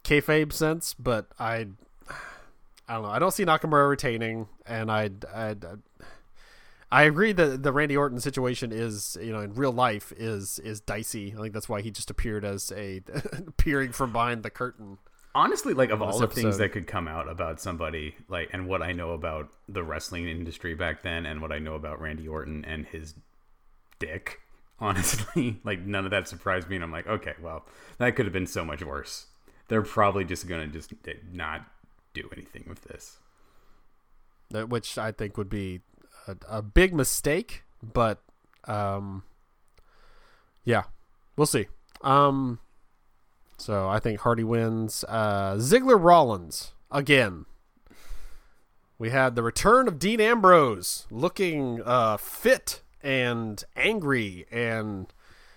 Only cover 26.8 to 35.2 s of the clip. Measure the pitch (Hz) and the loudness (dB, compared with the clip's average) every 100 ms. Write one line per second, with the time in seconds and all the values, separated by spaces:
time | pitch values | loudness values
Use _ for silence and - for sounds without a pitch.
26.8 | 82 80 92 107 80 78 82 80 - - | -6 -8 -4 -4 -4 -10 -10 -12 -14 -20
27.8 | - - 123 117 101 92 90 92 82 73 | -16 -2 0 2 0 -2 -2 -4 -6 -8
28.8 | 76 71 - - - _ _ _ - 110 | -8 -8 -10 -14 -16 _ _ _ -2 0
29.8 | 101 113 101 98 87 87 90 82 76 78 | 0 4 4 4 -2 -6 -6 -8 -8 -10
30.8 | - - - 67 90 90 78 78 - - | -14 -16 -14 -14 -14 -10 -8 -8 -12 -20
31.8 | _ _ _ - - - - - - - | _ _ _ -14 -14 -16 -18 -18 -16 -18
32.8 | - - - - _ _ - - - - | -18 -20 -20 -20 _ _ -20 -20 -20 -20
33.8 | - _ _ - _ _ - 107 113 117 | -20 _ _ -20 _ _ -10 -8 -4 -4
34.8 | - - 110 - | -4 -6 -6 -4